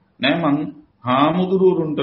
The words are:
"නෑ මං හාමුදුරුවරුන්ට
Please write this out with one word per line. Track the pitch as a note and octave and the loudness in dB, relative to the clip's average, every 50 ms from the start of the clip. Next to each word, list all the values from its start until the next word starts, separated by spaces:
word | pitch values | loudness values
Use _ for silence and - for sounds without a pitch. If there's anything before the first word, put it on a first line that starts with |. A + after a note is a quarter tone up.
| _ _ _ _ | _ _ _ _
"නෑ | B2 C3 D#3 E3+ | -4 -2 -2 0
මං | E3+ D3 C#3 D3+ D3+ - - - - _ _ _ | 0 0 0 -2 -2 -6 -10 -16 -20 _ _ _
හාමුදුරුවරුන්ට | _ B2 B2+ C3+ C#3+ D#3 E3+ F3+ F#3 F3+ F#3+ F#3+ F#3+ F#3 F3 D#3+ E3 D#3 D3 C#3 | _ -2 2 2 2 2 2 0 -2 0 0 2 4 2 2 2 -2 -4 -4 -4